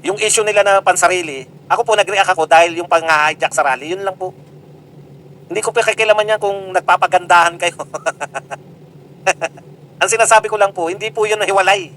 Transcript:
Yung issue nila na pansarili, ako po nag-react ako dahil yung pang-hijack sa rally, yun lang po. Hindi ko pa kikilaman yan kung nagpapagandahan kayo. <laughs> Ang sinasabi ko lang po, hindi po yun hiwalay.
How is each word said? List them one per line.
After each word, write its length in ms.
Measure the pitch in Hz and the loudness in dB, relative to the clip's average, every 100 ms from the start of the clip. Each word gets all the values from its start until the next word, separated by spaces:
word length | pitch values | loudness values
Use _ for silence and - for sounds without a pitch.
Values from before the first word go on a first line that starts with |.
| - | -6
Yung 80 | 208 | -4
issue 240 | 214 226 | 0 0
nila 200 | 214 202 | 2 2
na 160 | 202 196 | 4 2
pansarili, 640 | 190 180 170 180 160 135 123 - - | 2 2 0 0 -6 -12 -14 -20 -4
ako 160 | 190 | -2
po 80 | 233 | 0
nag-react 400 | 208 185 202 185 | 0 0 0 0
ako 160 | 180 156 | 0 4
dahil 320 | 165 170 170 | 4 4 0
yung 80 | 160 | -2
pang-hijack 640 | 170 165 156 151 160 - | -2 2 2 2 0 -4
sa 120 | - | 0
rally, 280 | 143 127 151 | 0 -2 -6
yun 120 | 185 | -6
lang 120 | 196 185 | -6 -8
po. 160 | 185 - - - - - - - - - - - - | -12 -12 -20 -20 -20 -20 -20 -20 -20 -20 -20 -20 -8
Hindi 120 | 196 | -4
ko 120 | 214 | -2
pa 120 | 233 | 0
kikilaman 520 | 208 214 220 208 214 214 | 0 0 0 0 0 -2
yan 40 | |
kung 320 | 202 196 190 | -2 -4 -4
nagpapagandahan 880 | 185 160 180 180 180 180 175 170 170 | -4 0 0 2 0 2 2 2 0
kayo. 160 | 175 156 | -6 -6
<laughs> 80 | 143 151 151 - 143 135 - - - - - - - - 185 - 165 175 151 - - - | -12 -8 -8 -8 -12 -12 -14 -18 -18 -20 -20 -20 -20 -6 -4 -4 -6 -10 -20 -20 -20 -6
Ang 80 | 190 | -2
sinasabi 400 | 226 226 220 214 | 0 4 4 2
ko 80 | 208 | 0
lang 160 | 202 | 0
po, 160 | 190 165 | 0 -6
hindi 240 | 190 214 | -6 -8
po 160 | 220 214 | -4 -2
yun 160 | 214 | -2
hiwalay. 480 | 190 196 185 202 156 | 0 2 2 0 -2